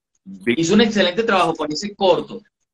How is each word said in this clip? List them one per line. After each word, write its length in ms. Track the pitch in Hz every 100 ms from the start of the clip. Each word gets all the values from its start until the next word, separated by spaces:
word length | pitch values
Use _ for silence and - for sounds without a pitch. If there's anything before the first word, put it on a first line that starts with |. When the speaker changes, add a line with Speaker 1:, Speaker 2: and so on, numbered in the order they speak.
| _ _
Speaker 1:
Vi- 300 | - 98 101 123
Speaker 2:
Hizo 160 | 165
un 60 | 214
excelente 420 | 233 202 180 175
trabajo 320 | 226 196 165
con 180 | 160 151
ese 220 | 151 202
corto, 480 | - 196 156 - 101 - _ _